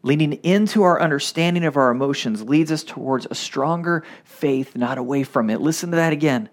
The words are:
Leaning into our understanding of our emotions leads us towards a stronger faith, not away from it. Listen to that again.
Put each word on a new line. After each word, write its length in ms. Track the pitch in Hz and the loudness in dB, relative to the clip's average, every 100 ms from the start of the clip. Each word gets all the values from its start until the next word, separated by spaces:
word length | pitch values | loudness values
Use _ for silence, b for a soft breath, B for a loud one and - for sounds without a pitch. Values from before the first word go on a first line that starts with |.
Leaning 300 | 127 151 151 143 | 0 2 2 0
into 380 | 165 196 208 214 | 2 2 2 4
our 140 | 185 160 | 4 4
understanding 640 | 160 143 - - 170 175 | 2 0 -4 -2 0 2
of 120 | 165 143 | 0 2
our 140 | 131 | 2
emotions 520 | 120 139 139 120 107 | 2 0 -2 -4 -4
leads 300 | 110 147 156 | 2 2 2
us 100 | 156 | -2
towards 440 | - - 127 131 117 | -6 -10 -4 -4 -4
a 40 | |
stronger 680 | - - 139 143 170 170 170 B B | -10 -8 -2 -2 -2 -2 -2 B B
faith, 500 | _ - 147 135 135 | _ -4 -2 0 -2
not 220 | 123 123 131 | -4 -4 -2
away 280 | 123 139 | -2 -2
from 260 | 131 131 110 | 0 0 0
it. 100 | 110 | 0
Listen 300 | 151 160 175 | 0 -2 -2
to 60 | 165 | 0
that 180 | 165 | 2
again. 340 | 151 151 123 107 | 2 2 0 -4